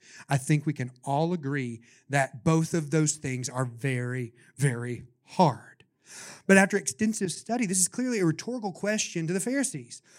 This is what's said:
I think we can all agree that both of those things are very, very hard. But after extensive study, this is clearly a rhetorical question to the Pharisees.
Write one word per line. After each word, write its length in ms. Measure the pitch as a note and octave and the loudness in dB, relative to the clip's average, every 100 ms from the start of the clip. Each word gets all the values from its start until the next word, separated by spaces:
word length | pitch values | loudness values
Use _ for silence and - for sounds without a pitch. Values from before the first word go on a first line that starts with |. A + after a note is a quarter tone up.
| - - - | -20 -12 -2
I 80 | C#3 | 0
think 300 | - D3+ D3+ | 2 0 0
we 80 | |
can 180 | C3+ B2 - | -4 -6 -10
all 300 | C#3 C#3 E3 | -4 -2 0
agree 480 | F3+ C3+ C#3+ A#2+ A2+ - - - | -2 -2 -4 -4 -8 -16 -20 -2
that 340 | C#3 C3 A#2+ | 0 0 0
both 300 | D#3+ D#3+ D#3+ | 2 4 2
of 160 | E3+ C#3+ | -2 0
those 240 | D#3+ D3+ | 2 2
things 340 | - C#3 B2+ B2 | 0 -4 -4 -4
are 160 | B2+ | -4
very, 680 | B2 A#2 C#3 B2 B2 B2+ A#2 - _ - | -4 -4 -4 -2 -4 -6 -8 -12 _ 0
very 480 | C#3 A#2+ B2 A#2+ - _ | 0 0 -6 -8 -12 _
hard. 640 | - - D#3+ G#2+ - - _ _ - - - - - | -2 4 4 4 -8 -20 _ _ -20 -18 -18 -2 6
But 120 | G3 | 6
after 180 | G3 G3 | 6 2
extensive 560 | - - A3 G#3+ F#3 | -2 -2 0 0 -4
study, 320 | - - B3 | -4 -4 -2
this 160 | G3 F#3 | 0 0
is 80 | F3+ | 0
clearly 300 | - B3+ A3+ | -2 -2 2
a 80 | E3+ | 2
rhetorical 460 | D#3 A3 B3+ G3+ | 0 -4 -6 -6
question 540 | - G3+ G#3+ - E3+ D#3+ | -4 -2 -2 -2 -4 -4
to 60 | |
the 80 | F#3+ | -2
Pharisees. 640 | A#3+ C#4 B3+ C#3 A#2+ - _ | -2 -2 -2 -6 -12 -20 _